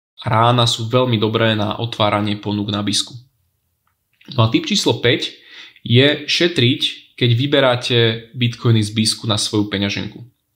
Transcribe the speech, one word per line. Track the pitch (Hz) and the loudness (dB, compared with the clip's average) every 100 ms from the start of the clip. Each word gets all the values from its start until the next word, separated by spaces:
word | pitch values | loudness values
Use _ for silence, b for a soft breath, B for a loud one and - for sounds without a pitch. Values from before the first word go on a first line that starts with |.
| _ - | _ -12
a | - | -2
rána | 110 117 123 117 | 2 4 4 2
sú | - 110 | 0 0
veľmi | 127 127 110 | 0 2 0
dobré | 107 113 113 107 | 0 2 2 0
na | 101 - | -2 -4
otváranie | 117 - 104 104 104 104 | -6 -2 0 0 -2 -4
ponúk | 101 104 101 | -4 -4 -4
na | 101 101 | -4 -2
Bisku. | - - 120 - _ _ _ _ _ _ _ _ _ - | -4 -6 -10 -20 _ _ _ _ _ _ _ _ _ -8
No | - 113 | -2 0
a | |
tip | - - | 0 -2
číslo | 202 147 120 | -2 0 0
päť | 120 160 - - B B B B | 0 0 -2 -12 B B B B
je | - 120 139 151 - | 2 4 4 2 -2
šetriť, | - 170 156 120 151 - - - - | 0 0 2 0 0 -4 -6 -16 -2
keď | 123 117 | 0 2
vyberáte | 143 143 131 120 - 120 113 117 - | 2 2 2 2 0 2 2 0 -8
bitcoiny | 127 120 - 120 113 | -4 -4 0 2 2
z | 104 | 2
Bisku | 110 110 - 117 | 0 -2 -2 -2
na | 101 | -4
svoju | - 107 101 | -2 0 0
peňaženku. | 98 101 98 95 - 120 _ _ | -2 -2 -4 -8 -12 -20 _ _